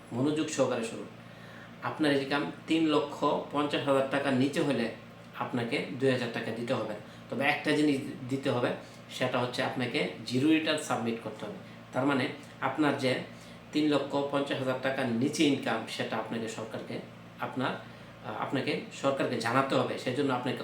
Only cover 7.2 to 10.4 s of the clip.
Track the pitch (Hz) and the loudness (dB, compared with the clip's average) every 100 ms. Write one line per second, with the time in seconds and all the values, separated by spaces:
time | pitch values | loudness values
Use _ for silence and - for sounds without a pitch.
7.2 | - 127 143 147 156 147 151 135 120 - | -6 0 2 2 2 4 6 4 0 -8
8.2 | 123 135 139 123 139 - - - - - | -4 0 2 2 2 0 -8 -16 -12 -2
9.2 | 127 123 123 - 127 131 120 147 180 - | 0 2 0 0 -2 0 0 0 -2 -4
10.2 | 113 127 | -2 2